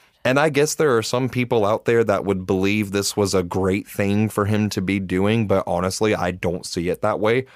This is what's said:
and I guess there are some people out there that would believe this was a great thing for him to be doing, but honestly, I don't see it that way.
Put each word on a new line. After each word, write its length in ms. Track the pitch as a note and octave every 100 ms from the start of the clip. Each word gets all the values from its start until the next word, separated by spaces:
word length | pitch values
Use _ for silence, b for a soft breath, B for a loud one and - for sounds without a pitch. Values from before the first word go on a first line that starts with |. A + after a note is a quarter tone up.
| B B B2
and 120 | C3+
I 120 | D#3
guess 260 | C#3+ D3 -
there 220 | D#3 A#2
are 40 |
some 260 | A2 B2 C3
people 360 | B2 B2 A#2+ G2+
out 200 | G#2+ -
there 180 | A#2
that 220 | G#2+ G2 F#2
would 200 | F#2+ F#2
believe 460 | G2 G2 G#2+ G2+
this 240 | G2+ G2 -
was 180 | G2+
a 80 | F#2+
great 460 | F2 F#2+ F#2+ G2 -
thing 400 | - G2+ G2+ G#2+
for 180 | G2+ G2+
him 240 | G#2+ G#2
to 100 | -
be 180 | F#2 G2+
doing, 480 | F#2 F2+ G2+ A2+ G2+
but 160 | F#2+ -
honestly, 480 | F2+ F#2 - G#2+
I 180 | G2 F2+
don't 340 | F2+ F2+ E2+ -
see 240 | - E2+
it 120 | E2+
that 180 | G#2+ F2
way. 240 | G#2+ A#2+ B2+